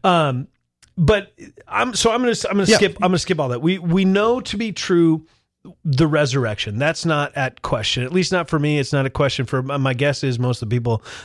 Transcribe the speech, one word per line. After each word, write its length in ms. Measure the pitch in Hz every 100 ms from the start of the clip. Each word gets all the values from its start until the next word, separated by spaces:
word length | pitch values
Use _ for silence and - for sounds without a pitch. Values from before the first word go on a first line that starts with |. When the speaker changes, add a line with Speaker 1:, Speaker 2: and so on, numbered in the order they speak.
Speaker 1:
Um, 440 | 196 175 147 127 135 _ _ _ _ -
but 340 | 151 208 190 - - - -
I'm, 260 | 190 240 202
so 160 | 233
I'm 100 | 233
gonna, 140 | 247 220 -
I'm 80 | 196
gonna 100 | 190
Speaker 2:
Yeah. 80 | 214
Speaker 1:
skip, 200 | 196 165
I'm 120 | 185
gonna 80 | 180
skip 200 | - 170
all 100 | 135
that. 120 | 123
We, 160 | 160 190
we 240 | 170 175 190
know 360 | 196 220 247
to 160 | - 202
be 140 | 226
true 540 | - - 170 165 160 160 _ _ _ - - 165
the 220 | 131 160
resurrection. 720 | 151 147 135 117 104 - 104
That's 260 | 147 165 170
not 320 | 147 147 -
at 240 | 131 -
question. 400 | - 123 107 -
At 80 | 127
least 200 | 180 175
not 180 | 185 170
for 80 | 160
me. 220 | 147 147
It's 120 | 131
not 140 | 143 131
a 60 |
question 340 | - 139 - 123
for, 160 | 131
my, 160 | 131 139
my 160 | 135
guess 300 | 123 143 139
is 160 | 139 120
most 220 | 123 120
of 60 | 107
the 60 | 123
people 280 | 120 113 - -